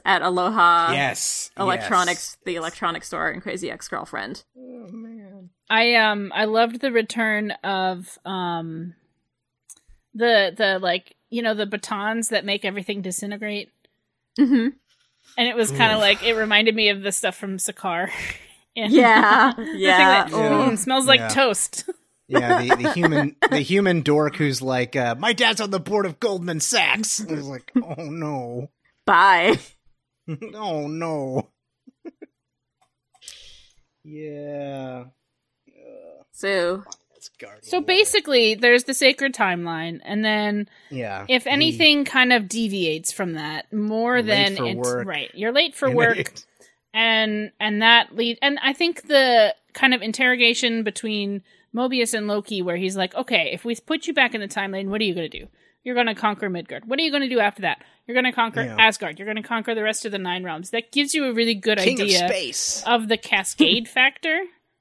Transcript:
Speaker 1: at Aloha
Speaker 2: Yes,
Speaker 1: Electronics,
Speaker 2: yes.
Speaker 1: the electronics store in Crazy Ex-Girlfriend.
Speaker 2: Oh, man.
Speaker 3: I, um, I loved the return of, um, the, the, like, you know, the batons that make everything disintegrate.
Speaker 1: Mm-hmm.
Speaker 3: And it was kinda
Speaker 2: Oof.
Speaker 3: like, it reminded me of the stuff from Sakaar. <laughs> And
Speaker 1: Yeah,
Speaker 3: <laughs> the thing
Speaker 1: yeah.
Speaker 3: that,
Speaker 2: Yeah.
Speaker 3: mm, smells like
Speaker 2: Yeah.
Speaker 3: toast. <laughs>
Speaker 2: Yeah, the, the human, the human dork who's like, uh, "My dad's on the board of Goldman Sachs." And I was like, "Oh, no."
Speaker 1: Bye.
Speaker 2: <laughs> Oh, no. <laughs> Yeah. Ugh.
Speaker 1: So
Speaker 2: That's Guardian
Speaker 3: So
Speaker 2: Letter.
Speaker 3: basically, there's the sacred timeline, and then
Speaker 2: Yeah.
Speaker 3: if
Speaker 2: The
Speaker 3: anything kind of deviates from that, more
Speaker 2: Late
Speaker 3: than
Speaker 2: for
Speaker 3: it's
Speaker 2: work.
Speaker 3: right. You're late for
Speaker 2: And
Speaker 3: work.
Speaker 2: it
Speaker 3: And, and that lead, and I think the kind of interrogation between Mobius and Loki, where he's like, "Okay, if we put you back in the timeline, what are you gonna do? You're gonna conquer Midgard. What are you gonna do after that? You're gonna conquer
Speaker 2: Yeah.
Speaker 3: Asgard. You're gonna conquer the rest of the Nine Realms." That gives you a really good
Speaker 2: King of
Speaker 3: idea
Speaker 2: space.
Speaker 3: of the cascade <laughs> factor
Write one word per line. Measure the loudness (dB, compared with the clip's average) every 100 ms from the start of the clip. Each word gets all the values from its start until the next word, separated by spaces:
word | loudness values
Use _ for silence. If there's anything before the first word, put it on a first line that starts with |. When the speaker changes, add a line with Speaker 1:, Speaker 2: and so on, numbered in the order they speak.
| 0
Speaker 1:
at | 0
Aloha | 2 0 0 4 4 6 4
Speaker 2:
Yes, | 0 0 -2 -4 -6 -10 -4
Speaker 1:
Electronics, | -2 -2 0 0 0 -2 -6 -12
Speaker 2:
yes. | -10
Speaker 1:
the | -8
electronics | -8 -6 -4 -4 -8
store | -6 -4
in | -6
Crazy | -8 -8 -8
Ex-Girlfriend. | -10 -10 -10 -8 -10 -10 -12 -18 _
Speaker 2:
Oh, | -20 -18 -16
man. | -16 -16 -18 -20 -20 -20 _ _
Speaker 3:
I, | 2 4 4
um, | 2 0 -4 -2
I | 0
loved | 2 0 0
the | 0
return | 0 0 -2 -2 0 -2 -6
of, | -4 -2 -2 -4 -10 -16 -10
um, | -6 -4 -4 -6 -10 -12 -14 _ _ _ _ _ _ _ -20 _ -20 _
the, | -2 4 4 4 0
the, | 0 0
like, | -2 -4 -6 _ _
you | -4
know, | -2
the | -2 -4
batons | -6 -6 -6 -4 -4 -2
that | -4 -4
make | -4
everything | -4 -6 -8 -8
disintegrate. | -6 -8 -8 -10 -8 -8 -10 _ _ _ _ _ _ 0
Speaker 1:
Mm-hmm. | 4 4 2 -4 _ _ _ _ _ -2
Speaker 3:
And | 0
it | 2
was | -2
kinda | 2 2 4
Speaker 2:
Oof. |
Speaker 3:
like, | 4 4
it | 2
reminded | 0 2 4 4 4
me | 2
of | 2
the | -2
stuff | -2 -4 -4
from | -8 -6
Sakaar. | -8 -6 -4 -2 -4 -6
<laughs> | -10 -12 -16 -20 _ -6
And | 4
Speaker 1:
Yeah, | 6 8 8 8 6 6
Speaker 3:
<laughs> | 2
the | -6
thing | 0
Speaker 1:
yeah. | 4 6 8 6 4
Speaker 3:
that, |
Speaker 2:
Yeah. | 0 2 2 2
Speaker 3:
mm, | 0
smells | 0 0 6
like | 4
Speaker 2:
Yeah. | 4
Speaker 3:
toast. | 2 2 0 -4 -6 -10 -12
<laughs> | _ _ _
Speaker 2:
Yeah, | 0 2 2
the, | 2 2
the | 2
human, | 2 2 2 0 0 0
the | 0
human | 0 2 2 2
dork | 2 2 2 0
who's | -2 -2
like, | -2 -2 0 -2
uh, | -2 0
"My | -2
dad's | 2 0 0
on | -2
the | -4
board | -2 -2 -2
of | -2
Goldman | -2 -2 -4 -4
Sachs." | -2 0 2 0 -2 -6
And | -6
I |
was | -8 -8
like, | -12 -4 -4
"Oh, | -4 -10
no." | -12 -10 -8 -8 -8 -10 -12 _ _ _ 4
Speaker 1:
Bye. | 6 8 6 6 2 -2 _ _ _ _ _ -12
Speaker 2:
<laughs> | -12 -12
Oh, | -10 -6 -6 -6
no. | -6 -6 -6 -4 -6 -8 _ _ _ _ _ -20
<laughs> | -20 -20 _ _ _ _ _ _ _ _ _ -18 -18 -20 -20 _ _ _ _
Yeah. | -20 -16 -14 -14 -12 -10 -10 -10 -12 -14 -16 _ _ _ _ _ _
Ugh. | _ -20 -20 -20 -20 _
Speaker 1:
So | -8 -2 0 0 -4 -10 -20 _
Speaker 2:
That's | _ -20
Guardian | _ -20 -20
Speaker 3:
So | -6 -4
Speaker 2:
Letter. | 0
Speaker 3:
basically, | 2 4 2 2 4 4 4
there's | 4 4 2
the |
sacred | 2 2 4 -2
timeline, | 0 0 0 -4 -6 -6 -10
and | -6 -2
then | 0 0 0 -2 -4 _ _
Speaker 2:
Yeah. | -8 -8 -8 -2
Speaker 3:
if | 0
Speaker 2:
The | 0
Speaker 3:
anything | 0 2 4 4 4 2
kind | 2 4
of | 4 2
deviates | -4 -2 -2 -2 -2 -6
from | -6 -6
that, | -6 -8 -8 -8
more | -4 -2 -2 0 0
Speaker 2:
Late | 2
Speaker 3:
than | 2 2 0
Speaker 2:
for | -4
Speaker 3:
it's | -2
Speaker 2:
work. | -2 -2 -4
Speaker 3:
right. | -6 -8
You're | -6 -2
late | 2 0 0
for | -2
Speaker 2:
And | 2
Speaker 3:
work. | 2 2
Speaker 2:
it | -4 -10 -20 _ -20 _ _
Speaker 3:
And, | -2 0 2 0 -2 -6 -6
and | -4 2
that | 6 6 4 -2
lead, | -4 0
and | -2 0
I | -2
think | 0 -2 -4 2
the | 4 6 6 4 2 _
kind | 0 2
of | 2
interrogation | -2 0 0 4 2 2 0 -2
between | -4 -6 -6 -4 -4 -6 -10 _ _ -4
Mobius | -2 0 -2 -2
and | -2
Loki, | -4 -4 -4
where | -4 -2
he's | -4 -2
like, | -4
"Okay, | -4 -2 0 0
if | -4
we | -6 -8
put | -6 -6 -4
you |
back | 0 0
in | -2
the | -8
timeline, | -8 -6 -6 -6
what | -4
are |
you | -2
gonna | -4 -8
do? | -12 -18 _ _ _
You're | -6
gonna | -2 -2 -2
conquer | -4 -2 -6
Midgard. | -6 -8 -14 -6
What | -2
are |
you | -2
gonna | -2 -2
do | 0
after | 0 0
that? | -4 -6 -10 _ -4
You're | 0
gonna | 0
conquer | 0 -2 -2
Speaker 2:
Yeah. | -4 4
Speaker 3:
Asgard. | 4 4 -6 -8
You're | -8
gonna | -8
conquer | -4 -6 -4 -2
the |
rest | -2 -4
of | -6
the | -6
Nine | -4 -6
Realms." | -6 -10 -6
That | -6 -2
gives | -2 0
you | 0 -2
a |
really | 0 0
good | 0 0 2
Speaker 2:
King | 2 0
of | 2
Speaker 3:
idea | 2 2
Speaker 2:
space. | -2 -4 -6 -6 -6 0
Speaker 3:
of | 0 2
the | -4
cascade | 0 -2 -2 0 2 2 -2
<laughs> |
factor | 0 0 0 -4 -4 -4 -12 _ _